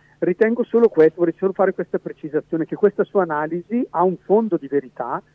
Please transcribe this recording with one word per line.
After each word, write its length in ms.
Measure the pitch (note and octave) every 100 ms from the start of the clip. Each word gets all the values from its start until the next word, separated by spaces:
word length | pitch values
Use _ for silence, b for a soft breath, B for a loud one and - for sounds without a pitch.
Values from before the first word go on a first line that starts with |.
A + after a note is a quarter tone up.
| b b
Ritengo 440 | E3+ F3+ A3 A#3
solo 260 | A#3 A3+ A3+
questo, 260 | - D#3+ D#3+
vorrei 180 | E3+ -
solo 140 | F#3+
fare 200 | F#3+ F#3+
questa 240 | F#3 F3+ F#3+
precisazione, 680 | F3 D3+ D#3 D3 - E3 D#3
che 100 | D3
questa 280 | G3+ -
sua 200 | F#3+ G3+
analisi 600 | F3+ D3+ D#3 F3 E3+ A#3+ C4
ha 120 | E3
un 140 | F3+ F3+
fondo 400 | - G3+ A3+ E3+
di 100 | C#3
verità, 540 | C#3+ B2+ - A#2+ D#3+ -